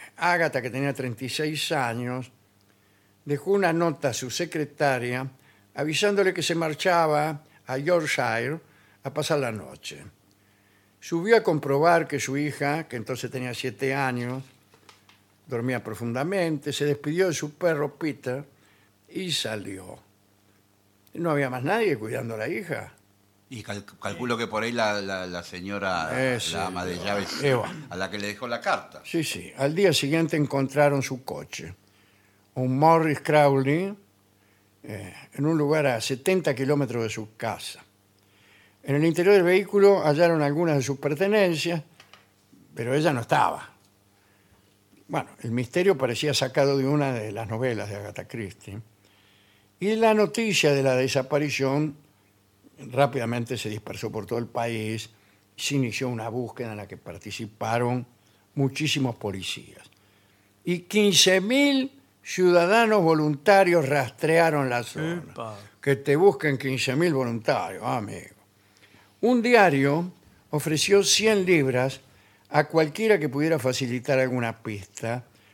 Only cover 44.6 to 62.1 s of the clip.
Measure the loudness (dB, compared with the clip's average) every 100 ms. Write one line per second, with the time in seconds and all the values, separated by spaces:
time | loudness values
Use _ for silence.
44.6 | _ _ _ _ -8 -6 -6 -10 -6 -4
45.6 | -2 2 2 2 0 -2 -2 0 0 2
46.6 | 2 2 2 0 0 -2 -6 -8 -6 -4
47.6 | -2 -4 -6 -8 -10 -12 -12 -10 -10 -12
48.6 | -14 -14 -16 _ _ _ _ _ _ _
49.6 | _ _ -2 2 4 4 2 2 0 2
50.6 | 4 4 4 2 2 0 0 0 0 0
51.6 | 0 0 -2 -6 _ _ _ _ _ _
52.6 | _ -20 -6 0 2 0 -4 -4 -6 -6
53.6 | -6 -8 -10 -10 -8 -8 -6 -6 -4 -4
54.6 | -4 -4 -6 -6 -10 _ _ _ _ -10
55.6 | -4 -2 -2 -2 -4 -4 -6 -6 -8 -8
56.6 | -10 -10 -12 -16 -16 -16 -14 -12 -12 -8
57.6 | -2 0 0 -2 -6 _ _ _ _ -2
58.6 | -2 0 -2 0 -2 -2 -6 -6 -10 -12
59.6 | -14 -20 -20 _ _ _ _ _ _ _
60.6 | -6 -6 -2 2 4 6 6 4 4 2
61.6 | 4 2 -2 -8 _